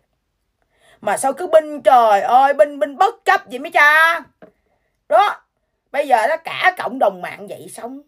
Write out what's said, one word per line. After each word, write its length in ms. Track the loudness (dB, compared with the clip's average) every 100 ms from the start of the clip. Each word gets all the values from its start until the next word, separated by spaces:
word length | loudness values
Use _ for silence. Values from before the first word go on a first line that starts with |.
| _ _ _ _ _ _ _ _ _ _
Mà 160 | -6 -4
sao 160 | -4
cứ 140 | -6 0
binh, 340 | 2 2 -2
trời 400 | 2 4 4 2
ơi, 320 | 2 2 2
binh, 260 | 2 0 0
binh 180 | -8 -2
bất 280 | -2 -2 -2
chấp 160 | -2 -4
vậy 140 | -14
mấy 120 | -4
cha. 500 | 2 4 4 2 0 -8 _ -20 _ _ _ _ _ -2
Đó, 320 | 0 2 -2 _ _ _ _ _
bây 160 | -4 0
giờ 200 | 0 2
đó 100 | -4
cả 380 | -6 -4 -2 -2
cộng 220 | -6 -4
đồng 220 | -2 -2
mạng 280 | -10 -14 -16
dậy 180 | -18 -18
xong. 320 | -18 -18 -18